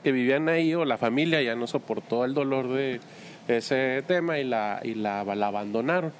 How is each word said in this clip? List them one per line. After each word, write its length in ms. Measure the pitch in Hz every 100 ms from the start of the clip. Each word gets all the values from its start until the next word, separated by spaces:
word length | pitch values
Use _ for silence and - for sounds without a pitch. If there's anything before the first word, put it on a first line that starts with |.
que 80 | 143
vivían 360 | 131 123 135 160
ahí 280 | 165 160 170
o 100 | 151
la 120 | 113
familia 420 | 117 127 165 160
ya 140 | 123 117
no 100 | 120
soportó 580 | 143 - 110 - 117
el 120 | 127 139
dolor 320 | 139 135 127
de 300 | 131 135 120 - - - - -
ese 560 | 117 - 131 131 131 139
tema 300 | 180 170 156
y 60 |
la, 360 | 131 113 104 101
y 100 | 117
la, 300 | 110 107 101
la 240 | 101 101 104
abandonaron. 680 | 101 104 110 127 180 160 -